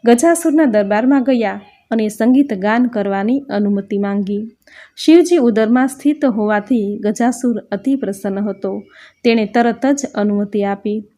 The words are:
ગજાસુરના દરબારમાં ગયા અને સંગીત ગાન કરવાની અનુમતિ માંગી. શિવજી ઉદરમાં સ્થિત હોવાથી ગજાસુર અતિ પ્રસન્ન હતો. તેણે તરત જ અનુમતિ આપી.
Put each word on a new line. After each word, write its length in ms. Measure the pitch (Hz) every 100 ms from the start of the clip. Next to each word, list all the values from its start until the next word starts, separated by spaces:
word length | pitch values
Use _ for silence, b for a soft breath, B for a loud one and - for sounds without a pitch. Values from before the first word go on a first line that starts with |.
| 226
ગજાસુરના 600 | 240 330 339 330 302 302
દરબારમાં 580 | 214 202 208 254 277
ગયા 380 | 254 254 214 202 b b _
અને 160 | 226 214
સંગીત 460 | 214 226 262 277
ગાન 320 | 196 202 226 247
કરવાની 540 | 226 196 196 208 269 285
અનુમતિ 480 | 208 208 202 196 202
માંગી. 520 | 202 202 196 208 220 _ B B B -
શિવજી 400 | - 330 349 349
ઉદરમાં 500 | 240 214 220 247 262
સ્થિત 380 | 269 285 294 285
હોવાથી 720 | 220 214 208 208 240 202 202
ગજાસુર 600 | 208 214 240 247 247 214
અતિ 360 | - 202 262 269
પ્રસન્ન 440 | 196 196 202 196
હતો. 440 | 208 190 190 202 196 b b _
તેણે 220 | 240 226 208
તરત 400 | 240 240 233 262
જ 200 | 285 262 -
અનુમતિ 480 | 208 202 202 208
આપી. 400 | 202 196 214 214 208